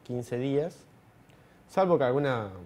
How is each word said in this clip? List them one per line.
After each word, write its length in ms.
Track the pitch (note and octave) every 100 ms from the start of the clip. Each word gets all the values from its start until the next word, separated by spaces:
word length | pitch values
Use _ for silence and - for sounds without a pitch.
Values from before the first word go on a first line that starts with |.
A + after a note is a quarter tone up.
quince 340 | - B2 A#2+ A#2+
días, 460 | C3+ C#3 D#3+ - - - - - - - - - -
salvo 280 | - F#3+ E3
que 60 |
alguna 460 | C3 C3 C#3+ B2 G#2 F#2